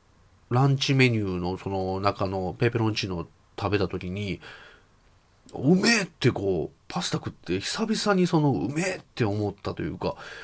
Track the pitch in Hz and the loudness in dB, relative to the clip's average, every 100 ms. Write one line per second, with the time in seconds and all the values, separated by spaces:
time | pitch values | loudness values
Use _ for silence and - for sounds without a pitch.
0 | _ _ _ _ - 127 139 135 - 135 | _ _ _ _ -2 2 4 2 2 4
1 | 127 110 98 90 87 92 98 95 92 95 | 6 4 0 -2 -2 -4 -4 -2 -2 0
2 | 101 - 98 95 92 - 120 117 110 104 | 0 0 -2 -2 -4 0 0 2 0 0
3 | 101 87 - _ _ - 98 101 90 92 | -4 -6 -8 _ _ -6 0 0 0 -4
4 | 90 98 101 85 - - - - _ _ | -6 -6 -4 -6 -10 -20 -20 -20 _ _
5 | _ _ _ _ - - - 185 214 226 | _ _ _ _ -16 -2 4 4 4 2
6 | 185 - 127 98 98 87 69 - - 175 | 0 0 0 2 0 0 -2 -8 -10 -6
7 | - 160 107 - - 92 - - 220 214 | -4 -4 -6 -10 -6 -4 -2 -4 -2 0
8 | 214 190 175 165 147 98 98 147 185 - | 2 2 4 4 4 2 0 -2 -2 -4
9 | - - 110 107 104 - 101 90 90 90 | -8 -2 0 0 -2 -4 -8 -6 -6 -4
10 | 90 - - - | -6 -6 -12 -16